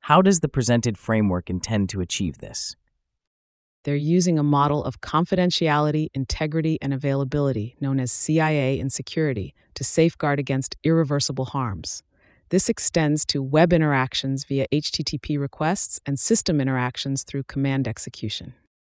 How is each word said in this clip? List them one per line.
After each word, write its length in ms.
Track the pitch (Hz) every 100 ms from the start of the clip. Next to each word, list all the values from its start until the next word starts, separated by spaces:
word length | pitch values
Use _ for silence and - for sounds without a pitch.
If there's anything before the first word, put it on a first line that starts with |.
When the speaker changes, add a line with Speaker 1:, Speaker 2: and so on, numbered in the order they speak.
Speaker 1:
How 220 | - 151
does 180 | 190 180
the 80 | 151
presented 480 | - 117 120 117 104
framework 540 | - 110 104 90 -
intend 380 | 92 - 110 98
to 120 | 98
achieve 380 | 87 - 90 69
this? 380 | - - - - _ _ _ _ _ _ _ _ _ _
Speaker 2:
They're 140 | - 143
using 420 | 147 175 180 160
a 60 |
model 400 | 147 143 143 147
of 160 | - -
confidentiality, 1040 | - 151 175 185 180 - 160 147 151 151 156
integrity, 640 | 139 127 - 156 160 160 160
and 140 | 139
availability, 800 | 135 143 139 139 147 143 120 107 -
known 180 | 139 135
as 140 | 127
C 260 | - - 156
I 140 | 156
A 260 | 151 131 139
in 120 | 139
security, 640 | - - - 151 123 92 - _
to 80 | -
safeguard 560 | 131 - 165 - 151 143
against 380 | 135 135 135 -
irreversible 600 | 151 165 151 143 - 131 131
harms. 580 | 139 123 92 - - _ _ _ _ _
This 180 | 185 -
extends 560 | 220 - 170 151 151 -
to 160 | 143
web 300 | 135 151 170
interactions 720 | 170 156 135 131 - 135 135
via 220 | - 139 135
H 220 | 147 151
T 100 | -
T 140 | 143 143
P 220 | - 147
requests 640 | 139 - 156 196 - -
and 160 | - 139
system 400 | - 226 - 156
interactions 600 | 135 131 123 - 143 135
through 220 | - 139
command 440 | 135 - 135 135 120
execution. 640 | 110 - - 107 - - - _ _